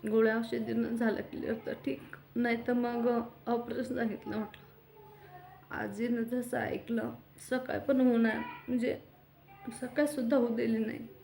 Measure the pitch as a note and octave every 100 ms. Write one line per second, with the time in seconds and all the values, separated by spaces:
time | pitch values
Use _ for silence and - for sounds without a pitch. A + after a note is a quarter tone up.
0 | G#3+ A3 A3 A3+ A#3 A#3+ A3 A3+ A#3 A3+
1 | A3+ - - - - A3+ - - - -
2 | - - - A#3 A#3+ A#3 A#3 B3 A#3+ A#3+
3 | A#3+ A#3 A#3 - - A#3 A#3 A#3 A#3 B3+
4 | A3+ - - G#3 G#3 - - - - -
5 | - - - - - - - - G#3+ G3+
6 | A#3+ A#3+ A#3 B3 B3 - - F#3+ - A3+
7 | A#3 - - - - B3+ B3+ - - C4
8 | B3+ A#3 A3+ A3+ - - - B3 B3 -
9 | - - - - - - - - B3 -
10 | D4 - A#3 C4+ A#3+ A3+ A#3 A3+ A3 -
11 | - -